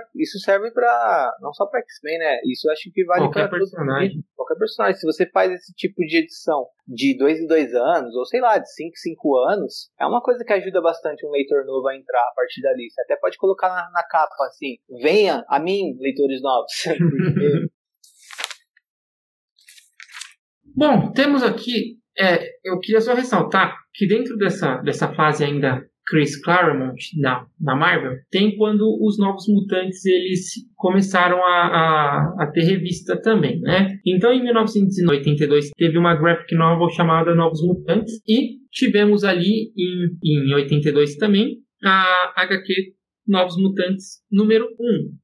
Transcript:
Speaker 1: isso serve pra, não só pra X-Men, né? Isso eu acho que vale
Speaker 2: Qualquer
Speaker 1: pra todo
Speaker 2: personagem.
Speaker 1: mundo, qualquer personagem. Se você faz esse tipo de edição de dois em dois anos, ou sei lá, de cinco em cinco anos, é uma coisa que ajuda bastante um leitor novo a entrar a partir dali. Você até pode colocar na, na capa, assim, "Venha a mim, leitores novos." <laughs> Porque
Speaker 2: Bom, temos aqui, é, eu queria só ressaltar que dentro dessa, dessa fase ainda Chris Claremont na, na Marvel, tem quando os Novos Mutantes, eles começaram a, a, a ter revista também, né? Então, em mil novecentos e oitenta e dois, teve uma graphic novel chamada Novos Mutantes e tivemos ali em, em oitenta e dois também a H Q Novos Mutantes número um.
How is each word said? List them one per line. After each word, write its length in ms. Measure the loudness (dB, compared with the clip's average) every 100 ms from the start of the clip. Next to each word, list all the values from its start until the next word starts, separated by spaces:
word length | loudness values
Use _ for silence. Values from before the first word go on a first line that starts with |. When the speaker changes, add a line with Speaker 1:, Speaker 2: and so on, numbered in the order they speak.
| -4 -6
Speaker 1:
isso 200 | -6 -4
serve 300 | 0 0 0
pra, 600 | 0 2 2 0 0 -2 -6
não 140 | -12
só 120 | -6 -4
pra 120 | -4
X-Men, 380 | -8 -14 -8 -4
né? 240 | -2 -2
Isso 240 | -4 -2 -2
eu 60 |
acho 180 | -4 -6
que 140 | -4 0
vale 160 | 2
Speaker 2:
Qualquer 260 | 2 0 -2
Speaker 1:
pra 100 | 0
todo 20 |
Speaker 2:
personagem. 560 | -4 -4 -2 0 -2 -4
Speaker 1:
mundo, 100 | -14 -12
qualquer 220 | -6 -4
personagem. 420 | -4 0 -2 0
Se 60 | -4
você 200 | -2 0
faz 200 | 2 0
esse 200 | -2 -12
tipo 300 | -8 -8 -4 -2
de 120 | 0
edição 480 | -2 -6 -4 -4 -4 _ -16
de 320 | -2 0 2
dois 220 | 2 0
em 80 | 0
dois 260 | 0 2
anos, 400 | 0 2 0 -2 -8
ou 100 | -4
sei 160 | 0
lá, 160 | 2 2
de 120 | -2
cinco 160 | -14 -14
em 100 | -10
cinco 380 | -12 -4 0 2
anos, 520 | 2 0 -4 -10 -20 -6
é 80 | -2
uma 160 | -2
coisa 220 | 0 -2
que 80 | 0
ajuda 300 | -2 0 0
bastante 440 | 0 -2 -8 -8 -4
um 60 |
leitor 320 | -4 0 -2 -2
novo 220 | -4 -4
a 80 | -6
entrar 240 | -4 -2
a 160 | -2 -2
partir 260 | -6 -4
dali. 280 | -2 -2 -6
Você 120 | -10
até 120 | -6 -2
pode 220 | -4 -2
colocar 320 | -2 0 -2
na, 200 | -4 -4
na 100 | -6
capa, 320 | -2 0 -2 -2 -6
assim, 300 | -6 -12 -12 _ -4
"Venha 440 | 2 4 2 0 -2
a 100 | -2
mim, 380 | 0 -2 -4 -4
leitores 400 | -6 -2 -2 0
novos." 320 | 0 -2 -2 -8
<laughs> 160 | -4 0
Porque 680 | 0 2 0 2 0 0 -4 _ _ _ _ _ -20 -12 -12 -12 _ _ _ _ _ _ _ _ _ _ _ -20 _ _ -20 -20 -20 _ _ _ _ 0
Speaker 2:
Bom, 360 | 2 4 2
temos 320 | 0 2 2
aqui, 540 | 0 -2 -4 -4 -6 -12 _ 0
é, 240 | 2 2 -2 -12
eu 160 | -8 -6
queria 220 | 0 2
só 120 | 2
ressaltar 600 | -2 0 0 2 2 0 -2 _
que 140 | -4 0
dentro 300 | 0 -2 -2
dessa, 400 | -2 0 -2 -2
dessa 360 | -4 -2 -4
fase 300 | 2 2 2
ainda 400 | -2 0 0 -2 -8 _ -2
Chris 340 | 0 0 -2
Claremont 540 | 0 2 2 0 -4 -8 -10 -2
na, 260 | -2 -2 -8 -6
na 160 | -2 0
Marvel, 380 | 2 0 -2 -10 -4
tem 240 | 0 0 2
quando 420 | 0 2 0 2
os 180 | 0 2
Novos 240 | 0 0 2
Mutantes, 560 | 2 2 -4 -4 -4 0
eles 460 | 2 0 -4 -6 -14 -16 -4
começaram 680 | 0 2 2 2 2 2
a, 220 | 2 2 2
a, 800 | 2 2 2 2 0 -2 -2
a 80 | -2
ter 100 | 0
revista 580 | 2 0 -2 -6 -6 -2
também, 380 | 2 2 2 -2
né? 400 | 0 2 2 0 0
Então, 260 | 2 4
em 100 | 2
mil 120 | 2
novecentos 440 | 0 2 2 0 2
e 80 | 2
oitenta 380 | 2 2 0
e 40 | 2
dois, 220 | 2 0 0
teve 220 | 0 4
uma 180 | 2 4
graphic 400 | 2 0 -2 2
novel 320 | 2 4 0
chamada 460 | 0 2 2 4 2
Novos 260 | 2 2
Mutantes 520 | 0 -2 0 -2 -2 -8 0
e 340 | 2 0 -8 _
tivemos 540 | -4 0 4 4 4 2
ali 480 | 0 2 0 -2 -4
em, 420 | -4 -2 -4 -2
em 300 | 0 2 2
oitenta 340 | 0 2 0 2
e 60 |
dois 240 | 2 2 0
também 400 | 2 2 2 -4 _ _
a 580 | 2 2 4 2 0 -2
H 200 | -2 -2
Q 120 | -2 -4 -4 _ _ _ 0
Novos 300 | 2 2 0
Mutantes 640 | 0 0 -4 -4 -8 -20 -2
número 340 | 2 4 2 0 -4
um. 340 | -2 -2 -4 -12